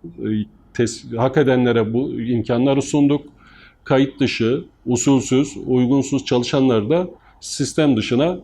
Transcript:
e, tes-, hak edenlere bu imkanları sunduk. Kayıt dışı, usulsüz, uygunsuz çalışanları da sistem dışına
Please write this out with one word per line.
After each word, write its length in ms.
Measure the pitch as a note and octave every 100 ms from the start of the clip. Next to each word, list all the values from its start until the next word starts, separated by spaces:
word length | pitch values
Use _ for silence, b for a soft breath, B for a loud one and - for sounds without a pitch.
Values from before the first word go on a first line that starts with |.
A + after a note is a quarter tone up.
e, 240 | E3+ - A2 G#2+ G#2 - _
tes-, 420 | - A2+ - B2 A#2
hak 200 | C3 C3
edenlere 560 | C3+ B2+ B2 A#2 A2
bu 280 | A2+ C#3+ A#2+
imkanları 600 | A#2 A#2+ G#2+ A#2+ C3+ C#3
sunduk. 440 | C3+ D3+ C#3+ C#3+ - b b b b b
Kayıt 360 | - C3+ C3+ -
dışı, 440 | B2 - A2+ C#3+ - _ -
usulsüz, 680 | A#2+ C#3 C3+ - C3 C#3+ - -
uygunsuz 580 | B2+ B2 B2+ C3 C#3
çalışanları 680 | - B2 A#2+ D3 C3 A2+ G#2+
da 180 | E3 F3+ b b b
sistem 560 | - - C#3 - D3+ A2+
dışına 420 | G#2 A#2+ E3 F#3